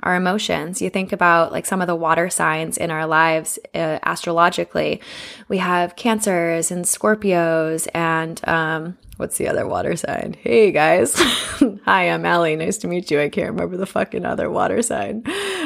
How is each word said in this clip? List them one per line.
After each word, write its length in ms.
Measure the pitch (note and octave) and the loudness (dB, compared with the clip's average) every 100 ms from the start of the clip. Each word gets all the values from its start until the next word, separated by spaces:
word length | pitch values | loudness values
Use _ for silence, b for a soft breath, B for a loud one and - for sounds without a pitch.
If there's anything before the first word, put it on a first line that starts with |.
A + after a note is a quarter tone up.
our 140 | - F3+ | -2 0
emotions. 680 | F#3 G3 - E3 D#3 F#3 | 2 0 0 -2 -4 -4
You 80 | F#3 | -4
think 220 | F#3+ F#3+ | -4 -4
about, 400 | G3 F3 E3+ E3 | 2 4 6 4
like, 140 | D3 - | -2 -4
some 140 | F#3 | -2
of 60 | F3 | -2
the 80 | |
water 340 | E3+ E3 E3 F3+ | 0 0 2 0
signs 480 | - D#3+ D#3 E3 - | 0 0 0 -4 -4
in 140 | E3+ | -4
our 160 | D#3 D#3+ | -4 0
lives, 540 | D#3+ E3 D#3+ D#3 - - E3+ | 2 4 2 -2 -10 -8 -4
uh, 240 | D#3+ D#3 | -2 -2
astrologically. 1000 | - E3+ - E3 F3 F3+ F3 - D3+ - B B B B B | -4 -4 -2 4 4 2 -4 -2 -2 -2 B B B B B
We 100 | G3 | -2
have 360 | F3+ F3+ F3 | 0 0 0
Cancers 800 | - A#3+ A3 G#3+ F3 E3+ E3 E3 | -2 0 0 2 0 0 0 -2
and 120 | F3+ | -2
Scorpios 1000 | F3 - G#3+ G#3+ G3+ F3 E3 D#3+ D#3 D#3+ - | -4 0 2 2 2 2 2 2 0 -2 -4
and, 460 | - E3 D#3+ E3 E3 - | -2 0 0 -2 -4 0
um, 500 | E3 D#3+ D#3+ E3 F3+ - - | 0 0 -4 -6 -12 -16 -8
what's 200 | - - | -6 -4
the 80 | - | -2
other 220 | - A2 | -2 -2
water 260 | F2+ - | -2 -2
sign? 400 | E3 - - - - | -2 -4 -4 -6 -6
Hey, 300 | - A#3 G#3 | 2 4 6
guys. 420 | D3+ D#3 F3 B3+ | 4 4 4 4
<laughs> 680 | - D4 - - - B3+ G3+ | 2 2 0 -4 2 2 0
Hi, 260 | - F#3+ F3 | 2 2 2
I'm 160 | E3 E3+ | 0 2
Allie. 300 | F3 E3 D#3 | 2 2 0
Nice 220 | E3+ G3 | -2 -4
to 100 | F3+ | -4
meet 240 | F3 F3 | -4 0
you. 80 | D3 | 2
I 80 | D3 | 2
can't 240 | F#3 - | 0 -2
remember 240 | E3+ F3 F3+ | -2 -4 -4
the 100 | F#3+ | -4
fucking 380 | - G#3+ F#3+ | -2 -2 -4
other 260 | F3+ - E3 | -4 -2 -2
water 320 | - F#3+ G3 | 0 2 2
sign. 400 | A#3 A3 G3+ G#3+ B3 F#4+ G4+ F#4+ | 0 -2 -4 -6 -6 -6 -4 -4